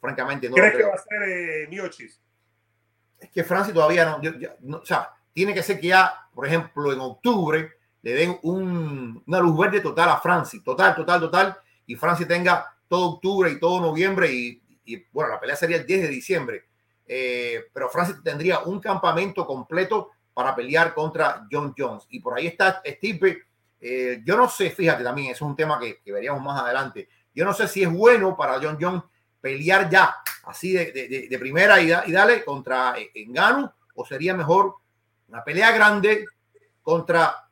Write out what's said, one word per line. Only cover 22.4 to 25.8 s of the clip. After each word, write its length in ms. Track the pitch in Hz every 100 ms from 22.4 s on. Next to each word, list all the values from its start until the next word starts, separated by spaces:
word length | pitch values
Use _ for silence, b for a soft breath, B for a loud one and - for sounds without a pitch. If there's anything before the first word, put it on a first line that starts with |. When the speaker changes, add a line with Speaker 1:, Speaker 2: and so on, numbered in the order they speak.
| 165
Speaker 1:
está 360 | 165 190 185 147
Stipe. 580 | 139 208 180 190 165 _ _ _ _
Eh, 420 | 120 127 127 123
yo 120 | 113 208
no 120 | 247
sé, 220 | - 185
fíjate 320 | - 170 139
también, 300 | 123 139 135
es 80 | 123
un 160 | 147 147
tema 240 | 156 151